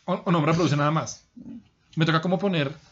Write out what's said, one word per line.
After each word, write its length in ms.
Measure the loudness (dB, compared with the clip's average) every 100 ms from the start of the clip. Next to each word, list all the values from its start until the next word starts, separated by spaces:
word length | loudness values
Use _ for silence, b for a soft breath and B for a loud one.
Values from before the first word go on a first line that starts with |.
| -6
o, 80 |
o 160 | -4 0
no 80 | 2
me 60 | 2
reproduce 300 | 2 2 2
nada 140 | 2
más. 320 | 0 -4 -10 _ -20 -18 -18 -20 _ _ -2
Me 100 | 2
toca 140 | 2
como 180 | 2 0
poner 340 | 0 0 -2 -6 -18